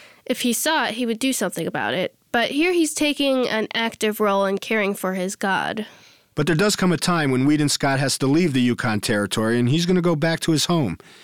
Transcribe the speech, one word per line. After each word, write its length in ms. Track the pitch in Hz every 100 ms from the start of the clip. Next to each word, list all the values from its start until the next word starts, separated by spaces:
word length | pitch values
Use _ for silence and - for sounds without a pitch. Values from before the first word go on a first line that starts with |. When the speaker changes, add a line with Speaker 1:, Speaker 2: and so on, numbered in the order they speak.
| - -
Speaker 1:
If 160 | - 247
he 100 | 247
saw 340 | 226 302 320 247
it, 80 |
he 120 | 220 240
would 120 | 226
do 140 | 269
something 340 | 254 185 - 165
about 280 | 143 104
it. 200 | 160 180 _ _
But 180 | 240 226
here 220 | 277 349
he's 220 | 349 311
taking 540 | - 302 285 277 262 247
an 200 | 220 220
active 460 | 226 226 - 214 214
role 240 | 214 196
in 140 | 196 196
caring 360 | - 220 196
for 200 | 202 185
his 220 | 190 185 -
god. 500 | 202 185 76 220 214 - - _ _
Speaker 2:
But 120 | - 147
there 80 |
does 220 | 160 208 196
come 160 | 185
a 60 | 160
time 320 | - 170 143
when 160 | 127 135
Weedon 240 | 147 147
Scott 280 | - 143 135
has 200 | 139 -
to 80 | 135
leave 260 | 151 180
the 80 | 131
Yukon 400 | 123 117 123 107
Territory, 580 | - 104 101 - 110 120
and 120 | 120
he's 160 | 156 170
gonna 160 | 185
go 120 | 175
back 260 | 160 160 160
to 120 | -
his 140 | 156 -
home. 320 | 175 117 80 - -